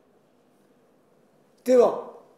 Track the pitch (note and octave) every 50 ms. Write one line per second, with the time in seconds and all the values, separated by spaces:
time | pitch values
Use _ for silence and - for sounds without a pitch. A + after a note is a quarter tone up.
0 | _ _ _ _ _ _ _ _ _ _ _ _ _ _ _ _ _ _ _ _
1 | _ _ _ _ _ _ _ _ _ _ _ _ _ - B3+ B3 A#3 F#3+ D#3+ -
2 | - - - - - _ _